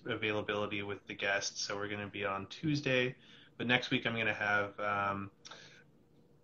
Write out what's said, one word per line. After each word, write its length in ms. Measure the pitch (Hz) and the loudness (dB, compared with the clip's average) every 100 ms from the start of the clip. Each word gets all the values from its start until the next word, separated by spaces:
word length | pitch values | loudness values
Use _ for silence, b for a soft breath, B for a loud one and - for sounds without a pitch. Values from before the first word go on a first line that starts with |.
| - | -4
availability 760 | 110 107 107 104 104 101 104 | -2 0 0 2 0 0 -2
with 220 | 101 98 - | -4 -6 -8
the 80 | |
guests. 460 | 101 101 98 - - | -4 0 0 0 -4
So 140 | - 101 | -4 -4
we're 120 | 104 | -4
gonna 180 | 104 101 | -4 -6
be 180 | 101 | -4
on 220 | 101 98 98 | -2 -2 -6
Tuesday, 680 | - 156 143 135 127 123 - b b b - | -4 0 2 2 2 2 -2 b b b -2
but 80 | 117 | 4
next 240 | 123 - | 4 4
week 160 | 127 117 | 2 2
I'm 100 | 117 | 0
gonna 160 | 107 | 0
have, 460 | 104 104 101 101 104 | 2 2 2 2 -2
um, 500 | 104 101 101 98 101 - - b b b b - - - - - | 0 2 2 0 -4 -10 -18 b b b b -20 -20 -20 -20 -20